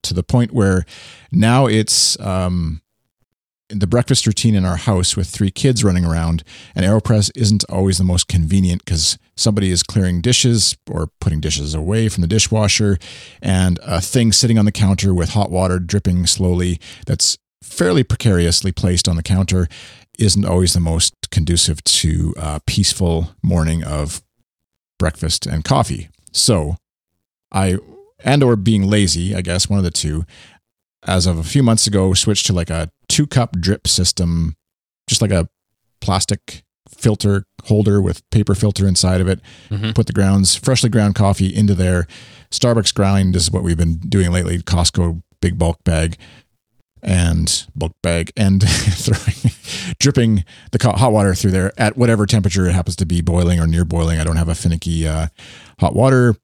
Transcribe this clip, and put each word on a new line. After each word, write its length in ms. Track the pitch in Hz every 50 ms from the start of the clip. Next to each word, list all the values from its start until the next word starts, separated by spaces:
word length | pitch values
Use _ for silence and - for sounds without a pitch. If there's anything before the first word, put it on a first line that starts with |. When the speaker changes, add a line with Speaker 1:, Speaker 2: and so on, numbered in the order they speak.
| -
Speaker 1:
to 100 | - 85
the 100 | 87 85
point 280 | - - 123 120 - -
where 320 | - 101 95 92 92 82 - - - - - - - - _
now 340 | - 87 110 113 120 131 139
it's, 520 | 117 107 110 107 - - - - - - -
um, 600 | 104 98 92 92 92 90 90 87 82 80 80 80 _ _ _ _ _ _ _ _ _ _ _ _ _ _ _ _ _ _
the 180 | 113 101 101
breakfast 400 | 85 - 120 120 - - - -
routine 260 | 113 101 - - 117 107
in 100 | 98 92
our 100 | 92 85
house 400 | 85 - - 101 90 90 - -
with 140 | - 90 -
three 220 | - - 104 95
kids 300 | - - - 139 127 107 104
running 200 | 101 90 90 87
around, 400 | 85 82 82 82 82 82 80 - - - - - - -
an 80 | - 90
AeroPress 480 | 95 107 110 - - 117 107 101 - -
isn't 280 | 131 117 101 107 98 - -
always 280 | - 95 95 98 92
the 60 | 87 92
most 240 | 92 90 85 -
convenient 580 | - - 90 80 78 95 98 95 90 87 87 _
'cause 320 | - 92 78 76 - - - _ _ _
somebody 340 | - - 113 104 104 98 92
is 100 | 90 85
clearing 380 | - - - 104 95 90 90 87
dishes 560 | 82 123 123 - - 123 117 107 - - - _ _ -
or 200 | - 82 82 - _ _
putting 180 | - 95 78 76
dishes 340 | 80 78 76 73 71 73 78
away 360 | 78 76 87 104 113 113 107
from 100 | - 92
the 60 | 87
dishwasher, 680 | 80 104 110 - - 107 110 107 104 - - 107 101 98 87 - - - - - - - -
and 380 | - - 95 92 92 92 87 - -
a 180 | - 87 82
thing 320 | 90 - - 127 117 110 101
sitting 240 | - - 113 117 110
on 60 | 104
the 80 | 104 -
counter 400 | - 107 95 98 90 - 98 92
with 160 | 87 85 85
hot 220 | - 110 101 -
water 280 | 85 90 95 92 92 90
dripping 460 | 90 85 101 101 - 95 90 90 87
slowly 520 | 85 - - 95 90 90 90 90 90 87 80 - - - - -
that's 320 | - 71 - - - - _ _ _ _ _ -
fairly 400 | - - - 175 180 90 - 127
precariously 680 | _ - - - 117 95 87 85 85 82 - - 95 85
placed 340 | - - 92 90 85 -
on 80 | 92 85
the 80 | 82 80
counter 460 | - 101 92 95 - 95 92 87 82 - - - - - - _ _ _ -
isn't 240 | 107 101 92 101 101
always 280 | 90 90 90 92 87 -
the 60 | 90
most 320 | 85 82 82 82 - - _ _ - -
conducive 500 | - - 80 78 87 82 - - 80 - -
to 480 | - - - - 80 80 82 82 80 -
a 220 | - 82 78 76 76 _
peaceful 680 | - - - 98 - - - 95 85 85 82 82 - - _
morning 420 | - 87 90 85 78 80 82 85 76
of 360 | - 76 76 73 76 - - _ _ _ _ _ _ _ _ _ _ _ _ _ _ _ _
breakfast 460 | 87 82 - - - 80 - - -
and 180 | - 78 80 78
coffee. 460 | - 139 - - - 67 53 85 - _ _ _ - -
So 420 | - - - 113 87 76 73 85 - _ _ _ _ _ _ _ _ _ _ _ _ _ _ -
I, 240 | 95 98 95 90 101 - - - - - _ _ _ -
and 200 | 117 135 143 139
or 140 | 123 120
being 260 | 104 92 113 110 101 95 95
lazy, 440 | 104 104 101 85 - 85 85 95 -
I 80 | 92
guess, 280 | 90 90 87 90 - -
one 100 | 101 101
of 60 | 90
the 60 | 85
two, 340 | - - - 76 76 80 82 - - - - - _ _ _ _ _ _ _ _ _ _ -
as 180 | - 92 92 85
of 140 | 92 87 80
a 40 | 80
few 200 | 82 - 139 135
months 240 | 117 113 107 -
ago, 260 | 107 101 98 92 95 90
switched 320 | - - 113 104 - -
to, 80 | - 95
like, 160 | 87 85 -
a 220 | 82 82 80 82 _ _ _ -
two 160 | - - 147
cup 340 | 147 - 131 117 - - 90
drip 280 | 82 92 98 - _
system, 680 | - - - 90 - - - 90 85 85 82 82 80 80 _ _ _ _ _ _ _ _ _ _
just, 120 | - - -
like, 100 | 117 98
a 180 | 98 87 82 - _ _ _ _ _ _ _ _ _ _
plastic 640 | - - 92 95 - - 101 - _ - - - _ _ _ _ _
filter 580 | _ - _ - 117 104 - - 101 101 98 95 _ _ - -
holder 360 | - 107 107 104 107 101 101
with 280 | 95 87 85 - _ _
paper 240 | - 110 101 - 101
filter 340 | - 107 104 95 - 98
inside 320 | 98 90 - - 90 92 92
of 80 | 92
it. 120 | 92 92 - _ - - - - -
Speaker 2:
Mm-hmm. 200 | 107 98 104 110 107
Speaker 1:
Put 120 | 127 110
the 80 | - -
grounds, 420 | 113 98 95 98 101 95 92 -
freshly 340 | - - - 131 117 - 117
ground 260 | 104 113 104 104 98
coffee 320 | - 104 98 95 - 95 95 95
into 200 | 101 104 101 98
there. 320 | 87 92 90 90 87 87 - - - - - - - - _
Starbucks 420 | - - - 120 117 113 101 - -
grind 420 | - 98 95 98 98 95 92 92
is 140 | 90 85 85
what 140 | 92 92 90
we've 120 | 85 85
been 200 | 80 87 82 82
doing 340 | 82 82 80 - 98 92 87
lately. 280 | 87 90 87 87 87 87
Costco 640 | 82 - 87 87 82 - - - 87 85 82 82 - _ _ _
big 160 | - 87 90
bulk 260 | - 87 82 82 _ _
bag 340 | 90 82 78 80 85 85 - - - - - _ _ _ _ _ _ _ _ _ _ _ -
and 640 | - - 92 90 87 85 82 82 82 82 - - - - -
bulk 180 | 71 73 82 - _ -
bag 280 | 87 85 85 82 - -
and 240 | - 104 98 98 95 101
<laughs> 40 | 92
throwing, 840 | 78 - - 104 92 - - - 104 - - - - - - - - - - - - - - 180 170 _
dripping 440 | - 139 143 131 120 113 110 98 85 _ - - - -
the 60 | -
co-, 140 | - - 120
hot 200 | 95 95 131 123
water 220 | 107 107 101 98 90
through 180 | - - 98
there 200 | 92 92 92 98 - -
at 180 | 113 104 -
whatever 280 | 131 123 117 113 104 104
temperature 400 | 101 - 110 92 95 87 98 92
it 60 | 87 90
happens 220 | 90 85 - 85
to 80 | - 92
be 160 | 78 87 85
boiling 380 | 82 87 85 90 87 85 90 85
or 60 | 82
near 180 | 82 82 85 87
boiling. 340 | 82 85 85 82 82 82 80
I 40 | 78
don't 120 | 80 80
have 120 | 82 85 82
a 60 | 82
finicky, 520 | - - 87 82 80 - 85 82 80 80
uh, 200 | 78 78 78 80 80 _ - - - - - - - _ -
hot 160 | - - -
water 400 | - 123 135 135 127 123 120 104 -